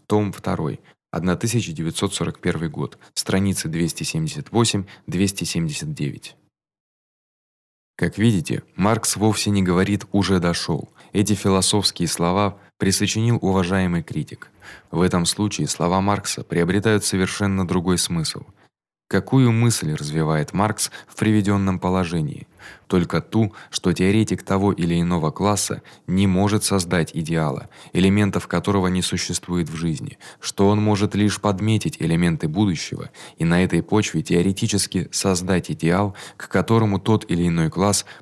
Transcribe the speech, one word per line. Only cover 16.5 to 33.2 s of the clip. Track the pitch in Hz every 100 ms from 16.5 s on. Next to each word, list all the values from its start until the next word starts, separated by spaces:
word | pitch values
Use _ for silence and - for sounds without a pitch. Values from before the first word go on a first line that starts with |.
| 85 85 98 110 104 -
совершенно | 95 92 - 101 95 87
другой | 90 87 87
смысл. | - 85 78 - - _ _ _ _ _ -
Какую | 98 - 135 120
мысль | 113 117 - 78
развивает | 76 73 80 78 78 73
Маркс | 87 104 101 - - -
в | -
приведенном | 110 107 98 101 98 90
положении? | 92 92 87 85 73 - - - - - -
Только | 92 82 82
ту, | - 113 107 - -
что | - 92
теоретик | 85 92 107 107 92
того | - 98 101
или | 85 85 85
иного | 85 87 78
класса | - 101 101 - - - - -
не | 92 98
может | 92 101 104
создать | - 98 87 90 78
идеала, | 85 78 82 78 67 - - -
элементов | 87 95 101 101 87 -
которого | 87 92 98 92
не | 92
существует | - 90 - 85 - 87 78
в | 80
жизни, | 82 73 - - - -
что | - - 98
он | 107
может | 107 101 101
лишь | 101 104 95
подметить | 104 95 107 110 78 -
элементы | 82 82 87 78 80
будущего, | 85 104 78 - - - -